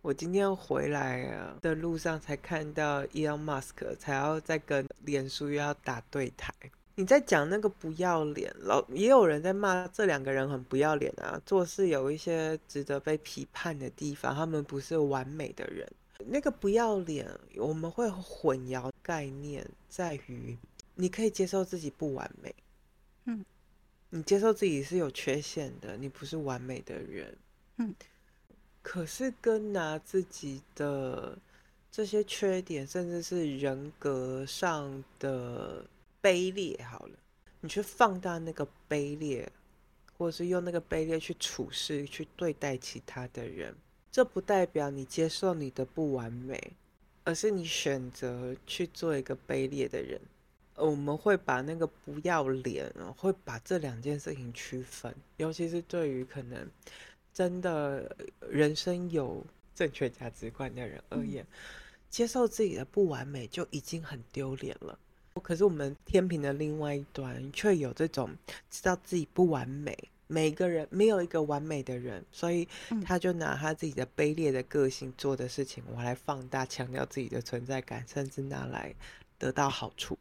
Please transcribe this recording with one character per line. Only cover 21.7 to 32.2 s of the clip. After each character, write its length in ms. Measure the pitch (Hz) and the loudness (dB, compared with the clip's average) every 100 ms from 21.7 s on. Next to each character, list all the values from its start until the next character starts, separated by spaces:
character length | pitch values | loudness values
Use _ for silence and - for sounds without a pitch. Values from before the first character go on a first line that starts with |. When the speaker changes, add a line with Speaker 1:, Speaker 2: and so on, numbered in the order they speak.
| 180 | -2
Speaker 1:
己 140 | 147 | -6
不 240 | - 156 | -2 -2
完 160 | 131 - - | -2 -6 -10
美。 140 | - - _ _ _ _ _ _ | -14 -14 _ _ _ _ _ _
Speaker 2:
嗯。 200 | 247 220 185 _ _ _ _ _ _ | -6 -6 -8 _ _ _ _ _ _
Speaker 1:
你 120 | 170 | -8
接 160 | 151 196 | 4 6
受 140 | 220 | 6
自 120 | 214 | 4
己 160 | 196 143 | 4 2
是 160 | 139 180 | 0 0
有 140 | 151 | 0
缺 300 | - - 139 | 0 0 0
陷 320 | 147 - 135 123 | -2 -6 -6 -8
的， 160 | 104 104 | -10 -8
你 120 | 139 | -8
不 160 | - | -10
是 120 | 143 160 | -8 -4
完 260 | 139 123 | -2 -4
美 180 | 127 127 | -6 -8
的 140 | - 76 | -8 -10
人。 400 | - 95 67 - _ _ _ - | -8 -10 -12 -16 _ _ _ -6
Speaker 2:
嗯。 140 | 226 - - _ _ _ _ - _ _ | -6 -6 -18 _ _ _ _ -20 _ _
Speaker 1:
可 220 | - 180 | -8 -6
是 300 | 160 - 262 247 | -6 -4 -4 0
跟 320 | 233 220 214 | 2 2 0
拿 260 | 196 156 156 | -2 -2 -4
自 240 | - 190 | -2 -2
己 400 | 180 - 147 135 - - | -2 -8 -10 -10 -14 -4
的 600 | 147 139 131 127 - - _ - _ _ _ | -2 0 -2 -4 -8 -12 _ -20 _ _ _
这 160 | - 208 | -4 0
些 160 | 208 | 0